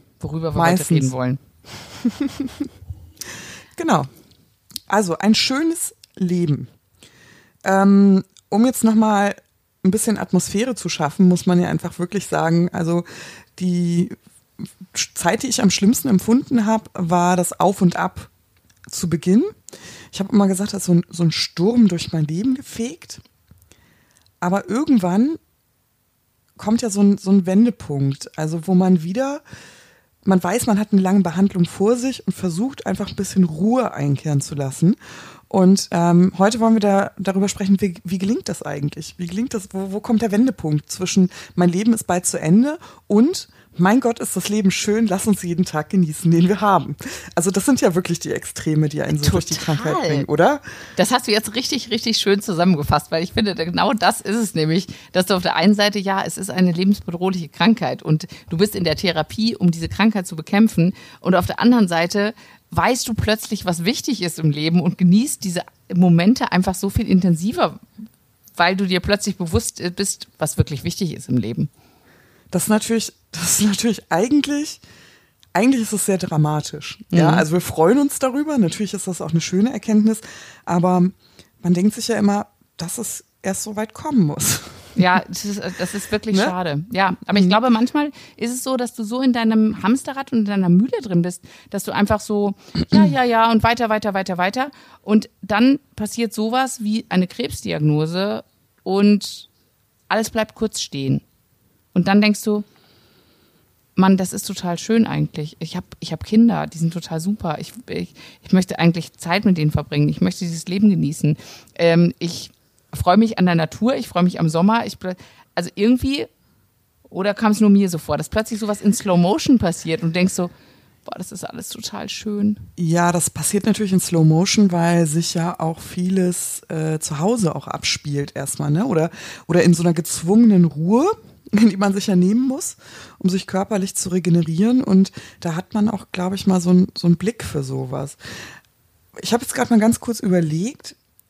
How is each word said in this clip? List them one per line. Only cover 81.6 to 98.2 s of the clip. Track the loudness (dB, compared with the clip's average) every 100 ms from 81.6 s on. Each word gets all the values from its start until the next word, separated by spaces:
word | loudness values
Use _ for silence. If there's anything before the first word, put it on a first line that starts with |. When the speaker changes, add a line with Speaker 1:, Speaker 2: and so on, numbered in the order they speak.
Speaker 2:
man | 0
denkt | 2 2
sich | 0 -4
ja | 0
immer, | 2 0 -4 _ _ -12
dass | -10 -8
es | -10 -10 -16 _
erst | -8 -6
so | -8
weit | -8 -8
kommen | -8 -2 2
muss. | 2 0 -4 -4 -8 -20 -12
Speaker 1:
Ja, | 0 4 4 0
das | -8
ist, | -8 -8 -8 -8
das | -8
ist | -8 -4
wirklich | -4 0 0
Speaker 2:
Ne? |
Speaker 1:
schade. | 2 -2 -4 -4 -4
Ja, | 0 0 0 -2
aber | 2
ich | 4
Speaker 2:
Mhm. |
Speaker 1:
glaube, | 4 2
manchmal | 2 2 0 -4 -6 -20 -8
ist | -8
es | -6
so, | -4 -4
dass | -4
du | -8
so | -6 -2
in | 0
deinem | 2 2 2 2 0
Hamsterrad | 0 0 -2 -8 -4
und | -2
in |
deiner | 0 0 4
Mühle | 4 4 -2
drin | -2 -2
bist, | -2 -6 -16 -20 -12
dass | -10
du | -6
einfach | -2 0 0
so, | -2 -2 -2 -4 -10 -6 2
ja, | 6
ja, | 6 4
ja | 2 4 4
und | 4
weiter, | 2 2 0
weiter, | 0 -2
weiter, | -4 -4 -2
weiter. | -2 -2 -6 -8 -20 -18
Und | 2 2 2 _
dann | -2 2 4 2 -2 -8
passiert | -8 -4 -6
sowas | -4 -2 -2 -2 -4
wie | -4 -4 -2
eine | -2 -2
Krebsdiagnose | -4 -8 -8 -6 0 2 2 0 -2